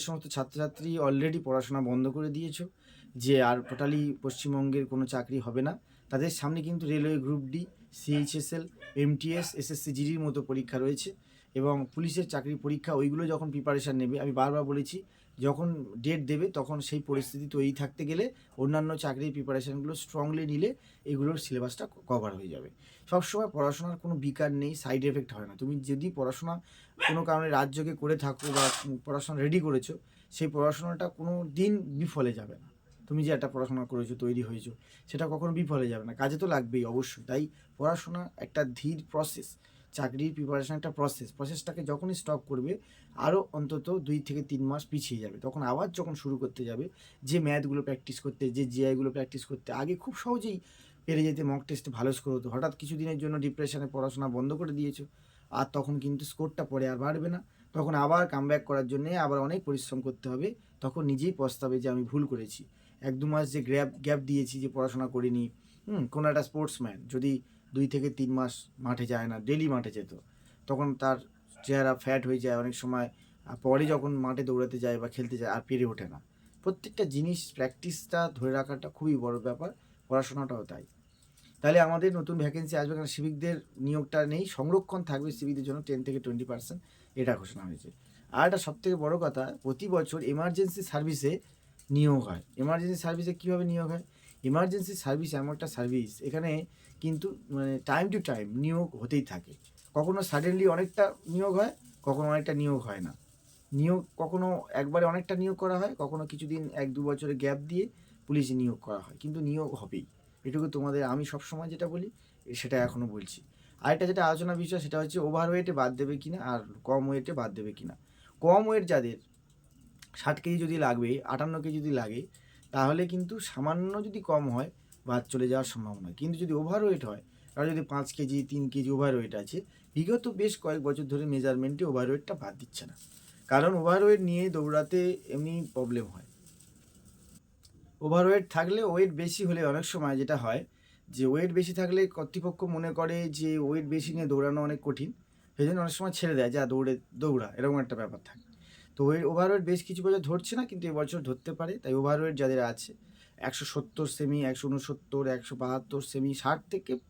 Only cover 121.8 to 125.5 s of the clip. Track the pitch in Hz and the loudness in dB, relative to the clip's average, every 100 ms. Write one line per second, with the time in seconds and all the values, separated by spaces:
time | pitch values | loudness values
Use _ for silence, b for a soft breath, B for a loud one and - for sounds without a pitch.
121.8 | 147 131 107 120 180 b b b b 135 | 0 0 -2 -6 -8 b b b b 2
122.8 | 135 160 175 180 180 220 - 131 147 170 | 4 4 0 -2 -4 -6 -8 -4 -2 0
123.8 | 185 208 208 202 185 151 139 120 160 b | -2 -2 -6 -6 2 2 2 0 -4 b
124.8 | b - 127 123 120 131 127 | b -12 -2 -2 0 0 2